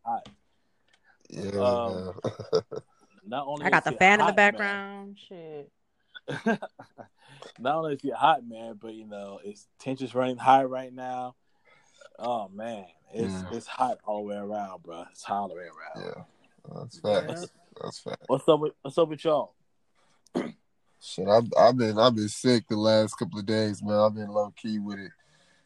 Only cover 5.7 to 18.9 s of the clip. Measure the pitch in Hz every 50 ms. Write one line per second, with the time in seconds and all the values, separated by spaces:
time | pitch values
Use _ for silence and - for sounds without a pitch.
5.7 | _ _ _ _ _ _ _ _ - - - - - - - 220 214 - - -
6.7 | _ - - - _ - - - _ _ _ - 139 - - - - - 113 131
7.7 | 151 165 160 156 143 135 - 135 117 113 135 151 156 120 120 117 113 113 113 113
8.7 | 110 101 110 110 110 110 110 107 104 101 101 98 98 - - 104 104 - - _
9.7 | _ - - 135 131 131 131 120 113 127 127 127 127 120 120 131 135 135 135 127
10.7 | 131 131 131 127 127 127 127 127 127 127 123 123 123 _ _ _ _ _ _ _
11.7 | _ _ _ _ _ _ - - _ - 110 120 123 113 101 95 95 101 110 117
12.7 | 117 104 95 85 80 _ _ _ 104 110 110 98 92 92 92 95 117 117 113 -
13.7 | - - 127 123 110 - _ 107 107 104 104 104 101 104 101 101 107 104 101 95
14.7 | 92 87 85 85 82 80 85 - - - - - 104 101 101 95 85 87 90 82
15.7 | 78 80 80 80 - - 50 50 50 - - - _ _ _ _ _ _ - -
16.7 | - - - 120 - - - 104 104 92 151 156 160 170 175 - _ _ _ _
17.7 | - - - - - - - - - - - - 127 131 - - 156 147 151 151
18.7 | - _ - 139